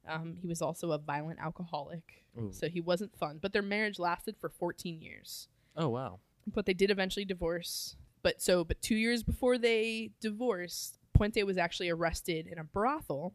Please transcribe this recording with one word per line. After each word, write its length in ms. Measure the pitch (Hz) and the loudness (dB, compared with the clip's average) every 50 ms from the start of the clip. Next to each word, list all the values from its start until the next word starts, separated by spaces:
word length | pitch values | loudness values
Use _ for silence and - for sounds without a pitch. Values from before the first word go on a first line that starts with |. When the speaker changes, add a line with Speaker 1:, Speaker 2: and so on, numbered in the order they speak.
| _ | _
Speaker 1:
Um, 280 | 160 156 160 165 165 165 175 | -6 -6 -6 -6 -8 -10 -8
he 80 | 180 | -6
was 140 | 175 170 160 | -6 -4 -2
also 300 | 170 160 165 - - 170 | -2 -4 -2 -4 -2 -2
a 80 | 156 147 | -2 -2
violent 400 | 151 151 143 147 151 160 165 - | -2 -4 -4 -4 -4 -6 -8 -6
alcoholic. 840 | - 156 - - 180 170 170 147 143 - - 160 - - - - _ _ _ 120 | -8 -8 -6 -8 -10 -6 -6 -8 -6 -8 -12 -12 -14 -16 -20 -20 _ _ _ -8
Speaker 2:
Ooh. 120 | 113 101 | -6 -6
Speaker 1:
So 180 | 92 - - 156 | -4 -4 -6 -2
he 100 | 175 180 | -2 -2
wasn't 340 | 165 170 175 175 208 - - | 2 2 2 2 0 -8 -4
fun. 220 | - 185 151 147 160 | -6 -6 -6 -4 -6
But 100 | - 196 | -6 0
their 120 | - 214 196 | 0 0 0
marriage 340 | 196 202 208 220 208 196 180 | 2 0 0 0 -2 -2 -2
lasted 360 | 175 175 170 175 - - 208 | -2 -2 -2 -2 -4 -10 -10
for 100 | _ - 160 | _ -8 -8
fourteen 520 | - - 185 147 - - - 180 165 160 | -4 -2 -4 -4 -4 -4 -8 -8 -8 -8
years. 460 | - - - - - - - - - _ _ _ _ _ _ | -12 -16 -18 -18 -14 -14 -14 -14 -14 _ _ _ _ _ _
Speaker 2:
Oh, 120 | 151 165 139 | -2 0 0
wow. 300 | 113 127 135 110 92 95 _ _ _ _ _ | 0 0 -4 -6 -10 -12 _ _ _ _ _
Speaker 1:
But 220 | 214 - 220 196 | -4 -4 -2 0
they 60 | 202 185 | 0 4
did 160 | 170 190 202 | 4 4 4
eventually 340 | 208 196 190 185 - 202 202 | 6 4 2 2 0 -4 -4
divorce. 720 | 190 190 175 175 165 175 170 175 - - - - - - - - - _ _ | -4 -4 -2 -2 -2 -2 -2 -4 -6 -8 -8 -8 -10 -12 -16 -20 -20 _ _
But 200 | - 180 - - - | 2 2 2 4 4
so, 200 | - 220 180 170 | 6 6 6 4
but 160 | 165 170 - | 0 -2 -4
two 140 | - - 220 | 2 2 2
years 280 | 220 220 233 240 233 214 | 4 4 4 2 2 0
before 340 | - - - 262 247 247 | -2 0 4 4 4 4
they 540 | 247 233 233 226 220 220 226 226 226 226 214 - _ | 6 4 4 4 4 2 0 0 -4 -4 -8 -10 _
divorced, 800 | - 220 208 208 247 247 202 180 175 170 - - - - - _ _ _ _ | -4 -4 -2 0 0 0 0 0 -2 -6 -8 -8 -10 -10 -12 _ _ _ _
Puente 260 | - 208 208 220 226 202 | 6 6 8 4 2 2
was 120 | 196 190 | 4 2
actually 320 | 180 170 170 - - 185 175 | 2 2 0 0 -2 0 0
arrested 560 | 170 165 170 165 170 - - - 170 160 160 | 2 2 2 2 0 0 -2 -2 -2 -2 -2
in 140 | 180 180 165 | -6 -10 -10
a 40 | 156 | -10
brothel. 720 | 151 - 196 214 247 294 320 - - 151 135 160 190 - | -4 -2 0 2 2 0 -2 -4 -4 -4 -4 -4 -6 -8